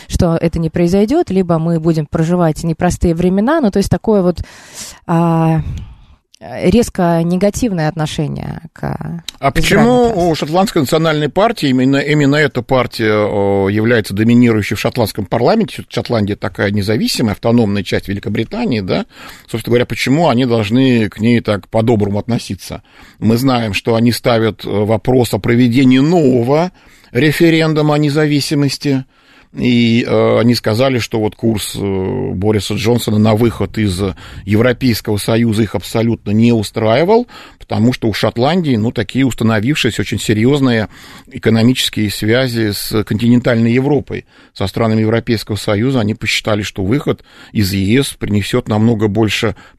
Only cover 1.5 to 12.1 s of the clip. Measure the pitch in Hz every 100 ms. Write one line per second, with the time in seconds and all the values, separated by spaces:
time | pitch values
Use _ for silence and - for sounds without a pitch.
1.5 | 165 165 165 160 160 147 165 160 180 165
2.5 | 156 165 156 180 - 180 165 180 190 226
3.5 | 320 220 202 190 180 - 208 180 175 -
4.5 | - - - - - - 170 170 165 160
5.5 | 160 - - - - - - _ _ 82
6.5 | 117 113 214 233 - 175 170 170 180 202
7.5 | - 247 180 151 160 151 - 143 139 -
8.5 | - 165 - 143 - 156 170 - - 139
9.5 | - - 202 233 247 240 190 175 151 147
10.5 | 175 196 170 135 160 160 151 147 - 226
11.5 | 226 143 131 131 139 147